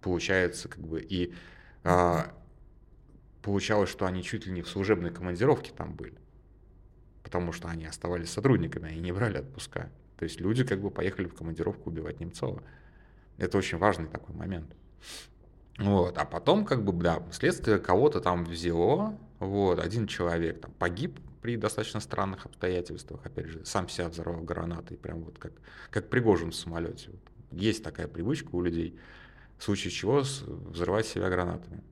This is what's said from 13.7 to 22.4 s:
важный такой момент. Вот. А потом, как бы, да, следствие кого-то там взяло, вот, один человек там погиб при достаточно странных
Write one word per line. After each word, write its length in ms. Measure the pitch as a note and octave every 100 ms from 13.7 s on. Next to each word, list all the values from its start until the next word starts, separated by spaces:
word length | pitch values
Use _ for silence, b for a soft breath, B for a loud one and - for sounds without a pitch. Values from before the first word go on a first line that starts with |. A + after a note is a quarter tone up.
| E2
важный 300 | G2+ E2+ D#2
такой 260 | - -
момент. 400 | D#2+ E2 F2+ D2+ - - - B B B - - - - -
Вот. 400 | G2+ G2 F2 F2+
А 60 |
потом, 400 | D2+ E2+ - G3
как 200 | G#3 B2+
бы, 80 | G2+
да, 300 | F2 F2 D#2+ -
следствие 460 | - C3+ C3+ - G#2
кого-то 420 | - F#2 C3+ F#2
там 240 | F2+ F2
взяло, 720 | E2+ E2+ E2+ E2 F2 D#3 G#3+ G#3 - -
вот, 400 | G2 G2+ G2 E2+
один 280 | E2 A2+ G#2
человек 540 | - F2 E2+ E2 -
там 120 | -
погиб 460 | - F2 F2 D#3+ - - -
при 160 | A#2 A#2
достаточно 420 | G#2 - A2 A2
странных 460 | - - G2 F#2+